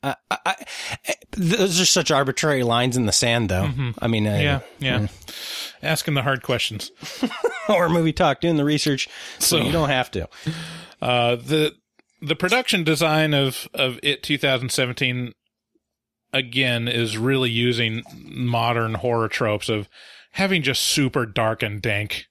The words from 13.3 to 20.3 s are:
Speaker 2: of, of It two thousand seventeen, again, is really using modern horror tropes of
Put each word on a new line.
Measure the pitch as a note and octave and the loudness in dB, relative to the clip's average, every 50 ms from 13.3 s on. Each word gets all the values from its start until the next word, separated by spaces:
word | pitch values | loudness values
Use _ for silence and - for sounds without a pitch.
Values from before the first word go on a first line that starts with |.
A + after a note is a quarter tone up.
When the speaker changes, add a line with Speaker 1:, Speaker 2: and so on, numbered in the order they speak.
| D3 | 4
Speaker 2:
of, | C#3+ C#3 C3+ B2 - - - _ | 2 2 2 -2 -4 -12 -12 _
of | - C3+ C3 B2 - - | -2 -2 -2 -2 -2 -2
It | C#3+ C#3+ - - | -2 -2 -2 -2
two | - D3 C#3 | -2 -2 0
thousand | - C#3+ C3+ B2+ B2 B2+ | 2 2 2 2 0 -2
seventeen, | - - C3+ B2 B2 - C#3 B2+ B2 B2 B2 A#2+ - _ _ _ _ _ _ _ _ _ _ _ _ _ _ _ _ _ _ _ - | 0 0 0 0 0 -2 -2 -2 -2 -2 -6 -8 -10 _ _ _ _ _ _ _ _ _ _ _ _ _ _ _ _ _ _ _ -2
again, | C3 C3+ A#2+ A#2 C3 C3+ B2+ A#2+ A#2 A#2 A#2+ | -2 -2 -2 0 0 0 2 2 0 -2 -2
is | A#2+ A#2 A#2 A2+ G#2+ A2 | 0 0 0 0 -2 -2
really | A2+ B2+ C3+ C3 B2+ B2 | 0 2 2 2 2 2
using | A#2 A2+ A#2+ B2 B2 A#2 A#2+ A2+ A2 A2+ - - - | 2 2 2 2 2 2 0 0 -2 -4 -8 -12 -20
modern | - - - - C3 B2+ B2 A#2+ A#2 A#2 A#2 A#2+ A#2 A#2 A2+ A2+ | -20 -18 -14 -8 -4 -2 0 0 2 2 2 2 0 0 -2 -2
horror | G#2 - B2 A#2 A#2 A2+ A2 | -2 0 0 0 2 0 0
tropes | - - B2+ A2 G#2+ G#2 - - | 0 0 0 0 0 0 0 -2
of | A2+ G#2+ G2+ - _ - - - - - - _ | -2 -2 -2 -6 _ -20 -20 -20 -20 -20 -20 _